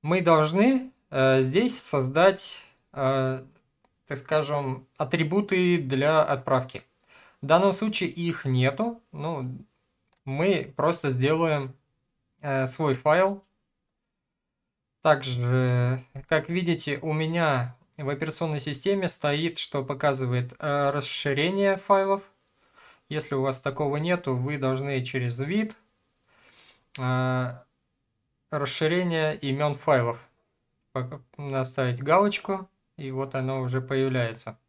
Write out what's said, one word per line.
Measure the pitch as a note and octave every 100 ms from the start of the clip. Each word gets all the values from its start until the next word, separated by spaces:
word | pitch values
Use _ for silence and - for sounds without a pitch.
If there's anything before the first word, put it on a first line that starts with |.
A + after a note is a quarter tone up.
Мы | D3+ F#3
должны, | F3 D#3+ D3+ F3+ A#3 C4 C4 _ _
э, | C3+ C3 C3
здесь | C3 D#3+ A#3+ -
создать, | - C#3+ B2+ D3 F#3 F#3+ - - - _ _
э, | - C3+ C3+ C3 C3 B2+ _ _ _ _ _ _
так | B2
скажем, | - D#3 C#3+ D3 C3+ B2+ - _
атрибуты | C3+ D#3+ D#3 F#3+ G3+ F#3 F3+ F3
для | C3+ C3 C#3+ D#3+
отправки. | - C#3 C3 C3 B2 - _ _ _ - - _
В | C#3
данном | E3+ G3
случае | F#3 G#3+ G#3+ F#3
их | - E3+ -
нету, | C#3 B2+ B2+ C#3 A#3 A#3 _
ну, | D3 D3+ D#3 B2+ B2+ - _ _ _ _ _
мы | - C3+ F#3 G3 - -
просто | D3 D#3+ C#3+
сделаем, | B2+ C3+ D#3+ E3 D3 C3 - _ _ _ _ _ _
э, | D3 C3+ C3
свой | - D#3
файл. | B2+ D3+ E3 F#3+ G3 _ _ _ _ _ _ _ _ _ _ _ _ _ _ _ _
Также, | D#3+ C#3+ C3+ B2 B2 B2+ B2+ B2 B2 C3 - C3+ -
как | D#3 D#3
видите, | F3 F3 E3 - C#3
у | D#3+
меня | D3+ D#3+ E3+ D#3+ C3 B2 - _ -
в | C#3
операционной | C#3 D#3+ - E3 D3+
системе | D3+ C#3 G3 G3 F#3
стоит, | - D3 D3 E3 D#3+
что | - C#3+
показывает, | C3+ C#3 D3 C3+ C3 B2 B2 -
э, | D3+ C#3+ C#3
расширение | C#3+ C#3+ - C#3+ C#3 D#3+ G3 G3 F#3+
файлов. | - G3 G3 G3 - _ _ _ _ _ - _ _
Если | D3+ D3+ C#3
у |
вас | C3+ C3
такого | C#3+ C3+ D3 D3
нету, | E3 F3+ C#3
вы | B2+ C3 D3
должны | C3 C3 C#3 C3+
через | B2 C3 B2 A#2+
вид, | C#3 G3+ A3 - _ _ _ _ _ _ _ - - - _ -
э, | C3 B2+ B2+ B2+ B2 B2 _ _ _ _ _ _ _ _ _
расширение | D3+ C#3+ - D#3 F3 F3+ E3 D#3 -
имён | C#3 C3+ D3
файлов | C#3+ - C3+ A#2+ A#2 - _ _ _ _ _ _
пок-, | C3 B2 C#3+ _ -
наставить | C#3+ C3+ B2+ - B2+ A#2+
галочку, | C#3 F3 G#3 G3+ - F#3+ F#3+ _ _ -
и | C3+
вот | C3 C3+
оно | C3+ C3 C3+
уже | B2+ C3
появляется. | B2+ C3+ C3 B2+ A#2 A2+ - -